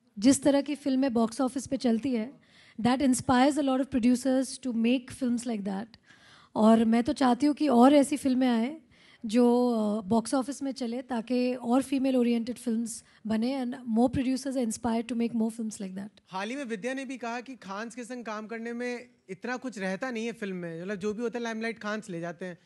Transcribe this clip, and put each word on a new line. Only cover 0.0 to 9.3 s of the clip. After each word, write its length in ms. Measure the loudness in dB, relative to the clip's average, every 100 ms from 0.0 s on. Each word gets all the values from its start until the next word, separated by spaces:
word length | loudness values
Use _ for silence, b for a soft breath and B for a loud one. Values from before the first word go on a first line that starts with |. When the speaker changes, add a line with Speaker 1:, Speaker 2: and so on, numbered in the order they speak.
| _ 2
Speaker 1:
जिस 240 | 4 6
तरह 180 | 4 2
की 140 | 0 -4
फिल्में 380 | -2 0 2
बॉक्स 280 | 2 0 0
ऑफिस 260 | -4 -4 -6
पे 100 | -2
चलती 360 | 0 0 0
है, 200 | -4 -6 -12 b b b b
that 200 | 0 2
inspires 580 | 2 2 2 4 4 2
a 0 |
lot 220 | 0 0 0
of 60 |
producers 680 | 2 2 2 2 0 -2 -6
to 140 | -6
make 320 | 0 2 0 -2
films 340 | -6 -2 -2 -4
like 160 | -6
that। 240 | -6 -6 -8 -16 b b b b b 4
और 300 | 8 8 6
मैं 180 | 2
तो 100 | 2
चाहती 320 | 2 2 4 2
हूँ 100 | 2
कि 120 | 4
और 260 | 8 8
ऐसी 240 | 8 4 0
फिल्में 300 | 0 2 2
आए 300 | 2 0 -6 _ b b b
जो, 440 | 0